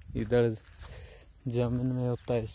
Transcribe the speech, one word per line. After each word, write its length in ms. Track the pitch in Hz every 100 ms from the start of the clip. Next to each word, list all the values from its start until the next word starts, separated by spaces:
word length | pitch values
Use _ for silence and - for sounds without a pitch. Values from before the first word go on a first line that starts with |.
| - 120
इधर 420 | 110 120 117 110 - - - - - - - - -
जमीन 380 | 120 120 123 127
में 220 | 127 123
होता 240 | 120 -
है 140 | 120 110